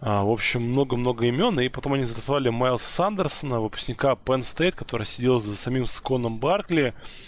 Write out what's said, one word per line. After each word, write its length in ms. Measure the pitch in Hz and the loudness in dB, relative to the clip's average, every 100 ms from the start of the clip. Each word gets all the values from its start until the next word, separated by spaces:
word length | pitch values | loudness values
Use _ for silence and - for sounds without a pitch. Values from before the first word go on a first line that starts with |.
А, 240 | 113 101 | 0 2
в 60 | 101 | 2
общем, 320 | 113 - 123 | 2 0 0
много-много 680 | 117 131 139 120 123 120 120 | 0 2 2 0 0 2 0
имен. 320 | 127 240 151 | 2 2 2
И 80 | 127 | 0
потом 260 | - 139 | -2 -2
они 100 | 139 | -2
задрафтовали 440 | 120 110 - 143 127 | -2 -4 -2 2 2
Майлса 400 | 117 127 123 - | 2 2 0 -2
Сандерсона, 720 | - 190 196 156 - 147 117 | 0 0 0 -2 -2 -2 -2
выпускника 520 | 110 - - 117 139 | -2 -4 -6 0 2
Penn 280 | 123 - 131 | 2 0 0
State, 340 | 120 - 180 - | 0 2 0 0
который 280 | - 117 | -6 -4
сидел 360 | 104 - 123 123 | -4 0 4 4
за 160 | 104 101 | 2 -4
самим 300 | 123 131 120 | -2 -2 0
Сконом 520 | - - 127 117 110 | -2 0 0 0 -2
Баркли. 560 | 139 202 - 160 127 - - - | 0 0 2 2 2 -2 -14 -12